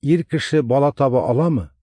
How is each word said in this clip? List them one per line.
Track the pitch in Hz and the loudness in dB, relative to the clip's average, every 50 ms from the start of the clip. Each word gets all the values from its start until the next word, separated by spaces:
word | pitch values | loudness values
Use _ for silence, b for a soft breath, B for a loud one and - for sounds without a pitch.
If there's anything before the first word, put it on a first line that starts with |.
ир | - 139 165 175 | 0 0 0 0
кеше | - _ - 156 - - - 156 | 0 _ -6 -6 -4 0 0 0
бала | 135 117 123 139 143 147 | 0 2 2 2 2 0
таба | - - 143 135 120 127 85 | 0 0 0 2 2 0 0
аламы? | - 101 123 160 170 160 120 85 76 _ _ | 0 0 0 0 0 0 -2 -4 -8 _ _